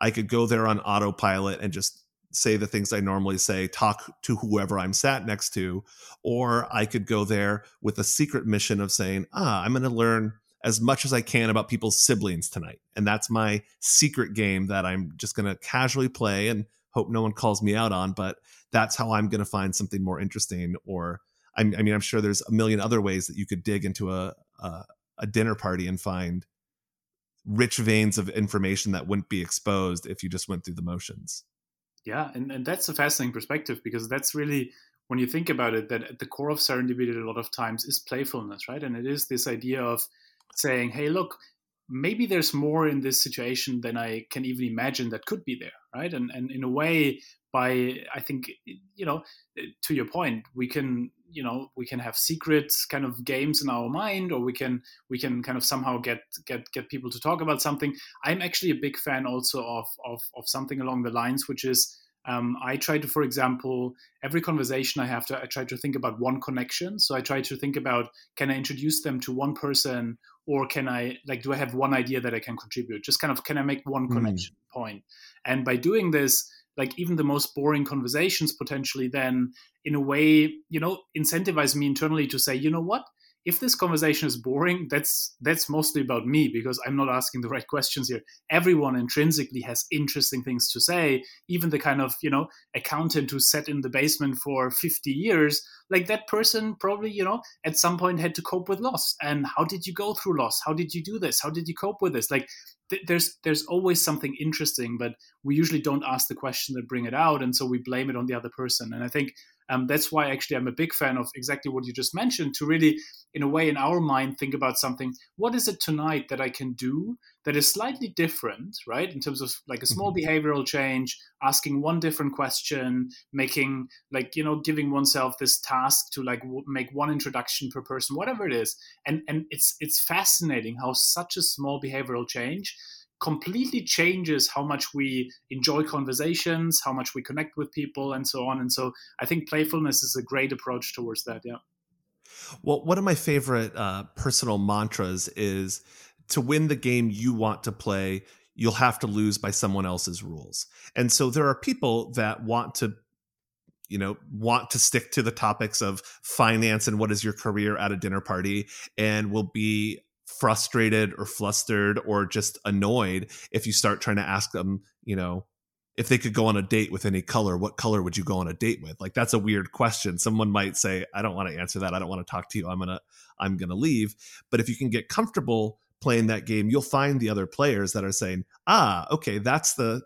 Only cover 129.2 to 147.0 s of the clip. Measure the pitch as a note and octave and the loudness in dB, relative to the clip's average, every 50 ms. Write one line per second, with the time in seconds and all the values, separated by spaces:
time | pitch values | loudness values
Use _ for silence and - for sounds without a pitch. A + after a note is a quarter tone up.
129.2 | - - D3 D#3 D#3 - D#3+ - - - - - D#3 D3+ - - - - E3+ F#3 | -2 -2 -4 -4 -4 -4 -2 0 0 0 0 -2 -4 -2 0 0 0 0 0 2
130.2 | G3 - - - E3+ D#3 C3+ A#2 A2 A2+ A#2 B2 C3 B2+ B2+ - - - - F3 | 2 2 2 2 2 0 0 0 -2 -4 -6 -6 -4 -2 0 2 4 4 2 2
131.2 | F3 F3 - - - - - - C#3+ C#3 C#3+ C#3 C#3 C3 C3+ C3+ C3 B2 B2 A#2+ | -2 -4 -2 0 0 0 0 0 -2 -4 -2 -4 -4 -4 -4 -4 -4 -4 -4 -4
132.2 | A#2+ - - B2+ A#2+ B2+ D#3+ G3+ G3 - - - - - - - - _ _ _ | -4 -4 -4 -4 -4 -4 -4 -6 -8 -10 -10 -12 -16 -20 -20 -20 -20 _ _ _
133.2 | - E3 D3+ D3 - F3+ F#3+ A#3+ B3+ B3+ - A#3+ D#3+ - - - E3 F3+ F#3 F#3 | -2 -2 -2 -2 -2 -4 -2 -2 -2 0 -2 -2 0 0 2 4 4 2 2 2
134.2 | F3+ D#3 D3+ C3+ B2 - - C#3+ C#3+ D3 C#3+ C#3 - - - C#3+ C#3 C3+ C3 B2+ | 0 0 2 2 2 2 0 0 -2 0 -2 -2 -4 -4 -2 -2 -2 0 0 -2
135.2 | B2 B2+ - - _ _ C3+ C3 B2+ D#3+ C#3+ D3+ D#3 D3+ - C#3+ C3+ C3 B2+ D3 | -4 -4 -8 -14 _ _ -4 0 0 2 2 2 2 0 0 -2 -2 -2 -2 -2
136.2 | D3+ E3 E3+ E3 - E3+ E3 D#3+ E3 E3 D#3+ - - C#3 C3 D3 D#3 - - C3+ | 0 0 0 0 0 0 0 0 2 2 2 2 0 0 -2 -2 -4 -4 -6 -8
137.2 | B2+ - C#3 D3+ D#3 D#3 - D3+ D3+ D3 - D#3 C#3+ - - C#3 C3+ C#3 C3+ C3 | -8 -6 -4 -6 -6 -4 -6 -6 -6 -6 -4 -6 -6 -6 -4 -4 -4 -4 -4 -2
138.2 | C3+ - - C3 B2 B2+ C3 C3 B2 B2 B2+ C3+ C3 B2+ B2 - - - - - | -2 -2 -2 -2 -2 -2 -2 -2 -2 0 0 0 -2 -2 -4 -8 -14 -18 -10 -8
139.2 | B2+ - F3 E3+ D3+ - - D#3 D#3 D#3 - D#3+ D#3 C#3+ C3+ - - B2+ - C3 | -4 -2 -2 -2 -2 0 0 0 2 2 2 2 2 2 2 2 0 0 -2 -4
140.2 | A#2+ - C#3 C3+ C3+ C3+ C3 B2 - C3 B2 A#2+ - - - - A#2+ A2+ A2 - | -4 -2 0 0 0 0 -2 -4 -4 -4 -4 -4 -6 -8 -8 -8 -6 -6 -6 -6
141.2 | - A#2+ A2+ A2 - A#2+ A#2+ A#2 - _ _ _ _ _ _ _ _ _ _ _ | -8 -8 -8 -10 -10 -12 -12 -14 -16 _ _ _ _ _ _ _ _ _ _ _
142.2 | _ - - - - - - - - - D3 - - D#3+ F#3 F#3+ G3 G3 E3 - | _ -20 -20 -18 -18 -18 -18 -4 0 0 0 2 2 2 2 2 4 4 2 2
143.2 | - E3 D3 C#3 B2 C3 B2+ A#2 A2+ G#2 - - A2 G2 F#2 G2 G#2 - _ - | 2 2 2 2 2 2 2 2 0 0 -2 -2 -2 -2 -2 -4 -6 -8 _ -4
144.2 | - C3+ B2 - - A#2+ G#2+ G2+ G2+ G2+ G#2 G#2 G#2+ G#2+ - - G2 F#2 F#2 F#2 | -2 0 2 2 2 2 2 2 2 4 2 2 2 0 0 -2 -2 -2 -2 -2
145.2 | - - - - G#2+ G2+ F#2+ G2 F#2+ F#2 - - - - - - - - _ _ | -4 -6 -4 -2 -2 0 0 -2 -2 -4 -6 -8 -10 -14 -20 -20 -20 -20 _ _
146.2 | _ - - D3+ A#2+ B2 D3+ D#3 D#3+ D3+ D3 A#2+ B2 B2 B2 A#2+ | _ -4 -2 0 2 2 2 2 4 2 0 0 2 2 2 4